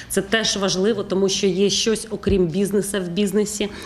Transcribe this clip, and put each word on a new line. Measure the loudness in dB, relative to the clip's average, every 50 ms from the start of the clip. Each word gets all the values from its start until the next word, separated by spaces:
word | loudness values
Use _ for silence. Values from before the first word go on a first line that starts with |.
| -10 -4
Це | -4 -2
теж | -2 0 0 0 0 0 -2
важливо, | 0 0 0 0 2 2 2 2 0
тому | -2 -2 0 2 2 2
що | 2 2 2
є | 2 2 4 2 2
щось, | 2 2 0 0 0 -2 -4 -8
окрім | -8 -4 0 2 2 4 2
бізнесу, | 2 2 0 0 0 0 0 -2 0 -4 -4
в | -4 -2
бізнесі. | -2 0 0 0 2 0 0 0 -2 -4 -4 -6 -6 -10 -10